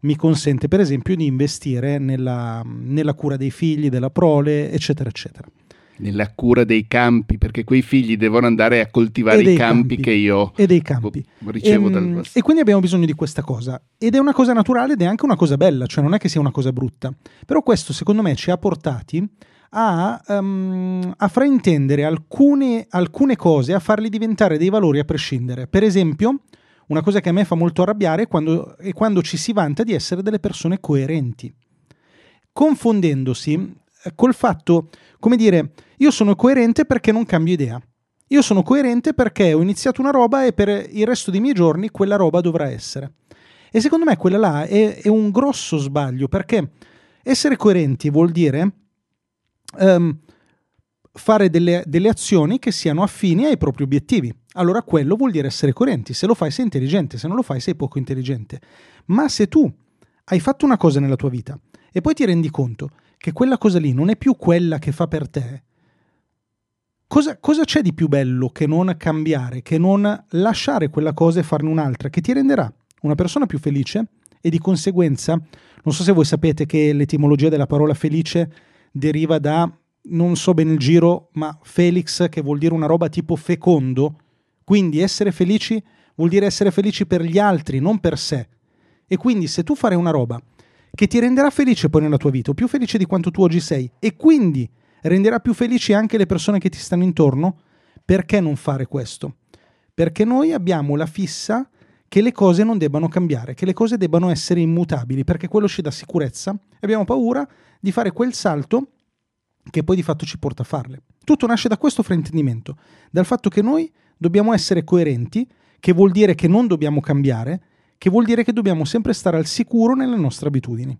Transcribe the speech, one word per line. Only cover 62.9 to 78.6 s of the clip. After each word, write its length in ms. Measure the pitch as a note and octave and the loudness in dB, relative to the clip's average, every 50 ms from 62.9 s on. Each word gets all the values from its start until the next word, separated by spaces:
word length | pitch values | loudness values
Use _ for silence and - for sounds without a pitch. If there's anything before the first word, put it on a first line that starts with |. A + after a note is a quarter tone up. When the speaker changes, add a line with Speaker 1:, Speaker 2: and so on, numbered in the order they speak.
| _ _ _ _ _ _ | _ _ _ _ _ _
Speaker 1:
che 140 | - - | -8 -8
quella 260 | D#3+ D3+ B3 C4 C4 A#3 | -2 0 0 0 0 0
cosa 220 | - G#3+ F#3 F3+ | 0 2 2 2
lì 140 | D#3 C#3+ B2+ | 0 0 0
non 160 | B2+ D3+ F#3 | 0 2 0
è 80 | A3 - | 0 0
più 180 | - C4+ B3+ | 2 0 0
quella 420 | - - F3 E3+ F3 F3 E3+ D#3+ D3+ | 0 2 2 2 2 2 0 -2 -4
che 140 | D3+ - | -4 -6
fa 160 | C#3+ - E3+ D#3+ | -4 -4 -4 -4
per 220 | D#3 D#3 C#3+ - | -4 -6 -8 -6
te, 340 | _ C#3+ C3 A#2 C3 C3+ _ _ _ _ _ _ _ _ _ _ _ _ _ _ _ _ _ _ _ _ _ _ _ _ _ _ _ _ _ _ | _ -8 -8 -8 -10 -16 _ _ _ _ _ _ _ _ _ _ _ _ _ _ _ _ _ _ _ _ _ _ _ _ _ _ _ _ _ _
cosa, 300 | - C#4+ D4 D#4 D4 - | 0 0 2 0 -4 -6
cosa 240 | - - D4+ D4+ D#4+ | -2 0 0 0 0
c'è 180 | - - D4+ | 0 0 0
di 120 | C4+ F3+ D#3+ | 0 0 -2
più 140 | D#3+ E3 D3+ | -2 -2 0
bello 420 | C#3+ C#3 C#3 B2+ B2+ B2+ B2+ A#2+ | 0 0 0 0 -2 -2 -4 -4
che 180 | _ - D#3 D3 | _ -4 -2 0
non 260 | D#3 E3 F3+ F#3 F3 D#3 | 0 0 0 0 -2 -4
cambiare, 640 | - E3+ D#3+ D#3 D#3 D#3+ D#3 C#3 B2+ B2 A#2+ B2+ | -4 -4 -2 -2 -2 -2 -2 -2 -4 -6 -10 -12
che 160 | A#2+ - E3 D#3+ | -8 -4 -2 0
non 480 | E3+ F#3 G3 G3+ G3+ G#3 G#3 G#3 - _ | 2 2 2 2 2 0 -2 -4 -8 _
lasciare 580 | - E3+ F#3 A3 A3 - - - C#4+ A#3 D#3+ D3 | -2 -2 0 0 0 -2 -4 -2 -2 -2 -2 -2
quella 240 | D#3 - D3+ D#3 D#3+ | -2 -2 -2 -2 0
cosa 260 | D#3 E3 E3 D#3+ F3+ | 2 2 2 2 2
e 40 | E3 | -2
farne 260 | D#3+ - D3+ D3 D#3 | -2 -2 -2 -2 -2
un'altra 400 | D#3 D#3+ D3+ C#3 B2 - - C#3 | -2 -2 -2 -2 -4 -6 -8 -6
che 120 | D3+ F3 | -6 -4
ti 120 | D#3+ F#3 B3+ | -2 -2 -2
renderà 380 | C#4 - C3+ C#3 C3 C#3 A2+ - _ _ _ _ _ | 0 2 2 2 0 -2 -4 -6 _ _ _ _ _
una 140 | - D3 D3 | -4 -4 -2
persona 300 | D3+ F#3 F3 - C#4+ D4 | 0 -2 -2 0 -2 -2
più 140 | G3+ - C#3 | -2 -4 -4
felice 480 | - D#3 C#3+ C#3 C3 - - G#3 A3+ G#3 _ _ _ _ _ _ | -4 -2 -2 -2 -2 -2 -2 -4 -4 -4 _ _ _ _ _ _
e 80 | _ E3 | _ -2
di 100 | D#3+ E3+ | -2 0
conseguenza, 720 | D#3+ F#3+ F#3+ E3 D#3 G3 F#3 F3 F3 D#3+ C#3 B2 - - D#3+ E3 D#3+ _ - - _ _ _ - _ | 0 0 0 0 0 -2 0 2 2 2 0 -2 -2 -2 -2 -2 -2 _ -20 -20 _ _ _ -6 _
non 100 | D#3 D#3+ | -4 -2
so 100 | D#3 F3+ | 0 2
se 80 | F3 | 2
voi 140 | G3 E3+ D3+ | 4 4 4
sapete 400 | D3+ - D#3 D#3 E3 D3+ D#3 D#3 | 2 2 0 0 0 0 0 -4
che 280 | D3 - D#3 D3+ D3+ D3 | -2 0 2 2 2 2
l'etimologia 560 | C#3+ D3 C#3 - D3 D3 C#3+ D3 C#3+ C#3 D#3+ | 2 0 0 0 0 2 2 4 4 2 2
della 160 | D#3 D3+ C#3+ - | 2 0 -2 0
parola 260 | - D3 D3+ D3+ D3+ | 0 0 2 2 0
felice 580 | D3+ - D#3 D3+ D#3+ E3 D#3+ - F3 E3+ D#3+ D#3 - | -2 -2 -2 -2 -2 -4 -2 -2 -2 -2 -2 -6 -18